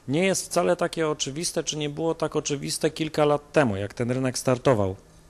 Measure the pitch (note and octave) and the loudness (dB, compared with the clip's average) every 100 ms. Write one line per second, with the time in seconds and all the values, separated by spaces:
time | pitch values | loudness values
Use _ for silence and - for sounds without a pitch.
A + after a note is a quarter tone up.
0 | - D3+ F#3+ F3+ - F3 F3+ E3+ E3+ E3+ | -2 2 2 0 0 2 2 2 0 0
1 | D#3 D3 C#3 C#3 E3+ F3 D3+ D3+ D3 D3 | -2 -2 -4 -6 -4 -4 -4 -4 -4 -2
2 | E3 D#3 D#3 D3+ C#3 C#3+ D#3 - D#3+ - | -2 0 -2 -2 -2 -4 -6 -2 -2 -2
3 | D#3 - D3 D3 - D#3 C3 G2 G2+ - | -2 2 2 2 2 2 2 0 -6 -4
4 | A#2+ B2+ C3 - - B2 C#3+ A2 G2 F#2+ | -2 -2 -2 -2 0 2 4 2 2 -4
5 | - - - | -12 -20 -20